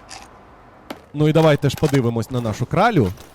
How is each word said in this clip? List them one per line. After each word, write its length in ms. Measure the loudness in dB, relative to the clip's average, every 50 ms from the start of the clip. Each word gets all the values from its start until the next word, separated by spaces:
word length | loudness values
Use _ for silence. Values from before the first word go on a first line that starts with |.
| -20 -20 -20 -20 -20 -20 -20 -20 -20 -20 -20 -20 -20 -20 -20 -20 -20 -20 -20 -20 -20 -10 -2
Ну 140 | 0 2
і 60 | 2 4
давайте 360 | 4 4 4 2 2 0 -2
ж 60 | -2 -2
подивимось 520 | -2 0 0 0 0 0 -2 -4 -6 -6
на 100 | -6 -6
нашу 240 | -4 -6 -6 -6 -6
кралю. 420 | -4 0 0 0 2 2 2 0 0 -2 -8 -14 -20